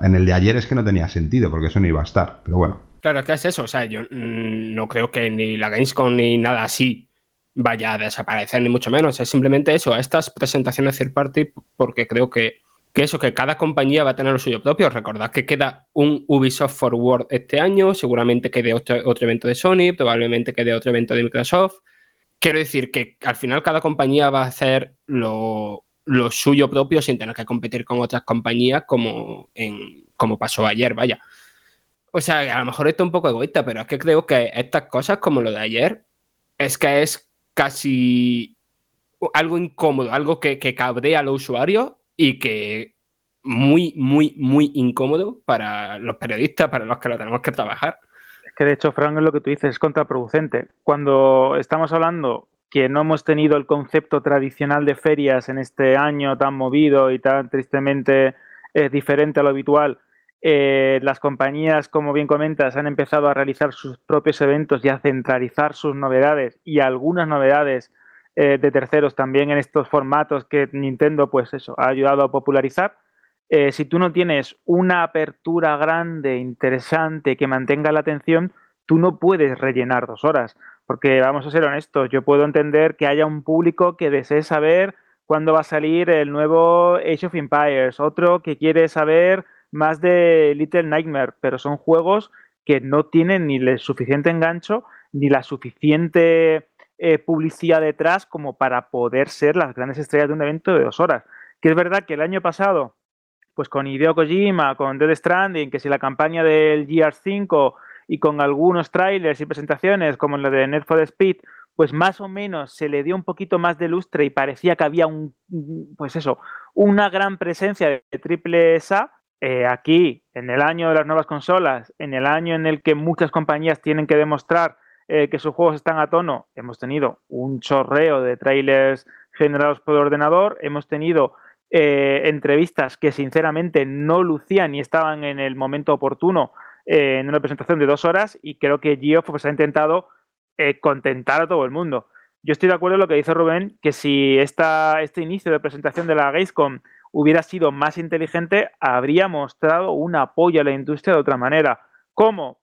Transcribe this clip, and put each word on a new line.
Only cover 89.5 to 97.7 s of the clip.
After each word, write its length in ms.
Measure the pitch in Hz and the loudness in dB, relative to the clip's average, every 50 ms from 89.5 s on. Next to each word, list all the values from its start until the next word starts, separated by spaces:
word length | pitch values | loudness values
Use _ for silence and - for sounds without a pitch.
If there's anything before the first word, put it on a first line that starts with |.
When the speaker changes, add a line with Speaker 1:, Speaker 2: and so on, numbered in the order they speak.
| _ _ _ _ | _ _ _ _
Speaker 3:
más 300 | - 151 151 156 160 151 | -4 -2 0 0 0 0
de 520 | 175 180 180 175 175 170 165 160 151 147 147 143 | 2 2 4 6 6 6 6 6 6 4 2 0
Little 260 | 151 151 - 175 165 | -2 -2 0 -2 0
Nightmare, 480 | 151 151 156 160 160 147 139 127 - - _ | 0 0 -2 -2 -2 -4 -4 -4 -4 -6 _
pero 180 | - 131 127 131 | -4 -4 -4 -4
son 180 | - 143 147 143 | -6 -6 -8 -4
juegos 520 | - - 165 165 165 180 196 214 214 - _ - _ _ _ _ _ | 0 2 2 4 4 2 0 0 -2 -6 _ -20 _ _ _ _ _
que 160 | - 143 135 | 0 0 0
no 240 | 120 135 143 151 151 | 0 0 0 0 0
tienen 420 | - - 165 165 180 196 185 165 147 | 2 2 2 2 2 2 0 0 0
ni 80 | 139 | 0
el 240 | 127 127 127 131 117 | 0 2 0 0 0
suficiente 500 | - - 131 - 123 123 139 147 143 170 | -2 -6 -6 -4 -2 -2 0 0 2 0
engancho 540 | 170 165 160 165 170 170 - - 208 247 - - - - _ _ - | 0 2 0 0 -2 -4 -6 -6 -6 -6 -6 -10 -20 -20 _ _ -6
ni 160 | 139 143 139 | 0 2 2
la 140 | 139 131 127 | 2 2 0
suficiente, 1200 | - 147 131 - 120 - _ - 151 151 156 170 160 - 175 170 165 165 165 165 160 160 156 - _ _ _ _ _ _ - | -2 -12 -12 -12 -14 -10 _ 0 2 2 2 2 0 2 4 4 4 4 4 4 2 2 0 -4 _ _ _ _ _ _ -4
eh, 220 | 175 165 156 151 | 0 2 2 2
publicidad 600 | - - 165 156 160 160 - - 170 165 | 0 -2 -2 -2 -2 -4 -4 -4 0 2